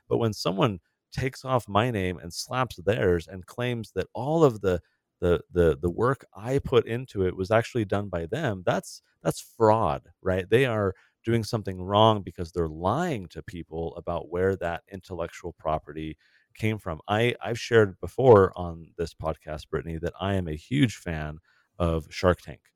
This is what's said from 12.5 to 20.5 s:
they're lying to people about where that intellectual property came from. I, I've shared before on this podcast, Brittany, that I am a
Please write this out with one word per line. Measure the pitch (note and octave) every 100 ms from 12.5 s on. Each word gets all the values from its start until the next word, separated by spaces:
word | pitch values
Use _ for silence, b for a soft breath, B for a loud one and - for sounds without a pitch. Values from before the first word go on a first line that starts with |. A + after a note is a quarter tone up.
they're | F2 E2
lying | D#2 F2+ C3 F3+ B2 E2+
to | D#2+
people | - F2 D#2+ D#2+ E2 -
about | - E2+ D2
where | F2 F#2+ G2
that | E2+ E2+ _
intellectual | G2 - F2+ E2+ - E2+
property | - D#2 D#2 - D2+ D#2 D2+ _ _ _ -
came | G#2+ A2
from. | F#2+ D#2 -
I, | G#2 A#2+ -
I've | G2 A#2
shared | - A#2 G#2 F2+
before | F#2 - C3 G#2+ F#2+ -
on | F2 E2 D#2+ -
this | E2
podcast, | - D#2+ D#2 D#2 D2+ -
Brittany, | D#2 E2 E2
that | E2 -
I | F#2+ G2
am |
a | E2+